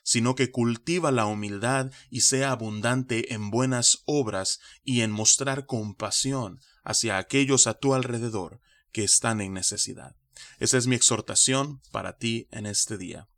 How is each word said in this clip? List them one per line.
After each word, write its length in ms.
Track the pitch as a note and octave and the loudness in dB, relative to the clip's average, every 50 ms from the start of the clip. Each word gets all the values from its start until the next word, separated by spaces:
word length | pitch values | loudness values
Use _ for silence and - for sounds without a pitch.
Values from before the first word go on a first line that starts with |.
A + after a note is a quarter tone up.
| - | -4
sino 320 | - - A#2+ A2+ B2 B2+ | 0 2 2 2 2 2
que 160 | B2+ C3 A#2+ | 2 0 0
cultiva 640 | - B2 A#2 A#2 A#2 A2 - - E3+ F3+ D#3+ D3+ C3 | 0 0 0 0 0 -2 -2 -2 -2 0 2 2 2
la 140 | A#2+ A2 | 2 2
humildad 640 | G#2 G#2+ G#2 G#2 G#2 G2+ G2+ G#2 A#2+ C3+ C3+ C3 C3 B2+ - - - | 0 0 -2 -4 -6 -6 -4 -2 0 0 0 -2 -4 -8 -14 -16 -8
y 140 | - A2+ - | -2 2 2
sea 300 | - C#3 C3 C3+ C#3 B2+ | 2 4 2 2 0 -2
abundante 840 | A2+ A2+ G#2+ G#2+ G#2+ G#2 A#2 B2 C3 B2+ - A#2+ A2 - - A#2+ | -2 -4 -6 -6 -2 0 0 0 0 0 0 -2 -2 -2 -4 -6
en 160 | G#2+ G#2+ G#2 | -8 -6 -2
buenas 520 | G#2 A#2+ C3 C3 C3 A#2+ A#2 - - - _ | 0 2 2 2 2 2 4 4 2 2 _
obras 540 | - D3+ D3 C3 G#2+ G2+ F#2+ F#2+ - - - - - - - - | 0 0 0 0 0 -2 -2 -2 -2 -4 -6 -8 -16 -20 -12 -6
y 200 | - B2+ A#2+ A2+ | -2 0 2 2
en 80 | A2 | 2
mostrar 560 | G#2+ G#2 G#2+ - - - C3+ C#3 C3+ C#3 C3+ | 0 2 4 4 4 4 2 -2 -4 -4 -6
compasión 960 | - - A2+ G#2+ G#2+ G2 - G#2+ G2+ - - - C3+ C#3 C3+ A#2 G2 E2+ - - _ _ _ - | -6 -6 -6 -6 -6 -8 -8 -6 -2 -2 0 0 0 -2 -4 -4 -6 -8 -14 -20 _ _ _ -8
hacia 340 | - - - - A2+ G2+ F#2+ | -4 -2 -2 0 0 0 -2
aquellos 480 | F#2 - - C3+ C#3 C3+ C3+ B2 - | 0 0 2 2 4 4 4 4 4
a 80 | A#2 G#2+ | 2 2
tu 180 | - - C3+ C3+ | 0 0 0 2
alrededor 680 | C3 B2+ B2 A#2+ A2+ A#2 A#2 A2 G2+ F2+ D#2+ - - _ _ _ _ _ _ - | 0 0 -2 -4 -4 -4 -4 -4 -4 -6 -8 -12 -18 _ _ _ _ _ _ -4
que 120 | - G#2 | -2 2
están 380 | G2 - - - A#2 A2+ G#2+ G2+ | 2 2 2 2 2 -2 -2 -4
en 100 | F#2+ F#2+ | -6 -6
necesidad. 640 | F#2+ F#2 - G#2 - - - - - - C2+ - _ _ _ _ - - - - - | -4 -4 -4 -2 -2 -4 -6 -6 -10 -16 -20 -20 _ _ _ _ -20 -20 -18 -8 -2
Esa 200 | A#2 A2+ - B2+ | 0 2 2 2
es 80 | A#2+ | 4
mi 100 | B2+ B2+ | 2 2
exhortación 840 | A2+ - - A#2+ G#2+ - - A2+ - - - C3 C3+ C#3 D3 C#3+ C3+ - - - | 4 4 4 2 2 -2 -2 0 2 2 4 2 0 -2 -4 -6 -14 -14 -10 -8
para 240 | A2 F#2+ F#2 F2+ | -8 -6 -8 -8
ti 320 | - - A#2 A2+ A2+ - _ | -6 -4 -4 -4 -4 -6 _
en 140 | - A2+ G#2+ | -10 -10 -8
este 320 | G#2 G2+ - - - A2 | -4 -2 -2 -2 -2 -4
día. 320 | F#2+ F#2 F2 E2 D#2+ - _ _ | -8 -10 -10 -12 -14 -16 _ _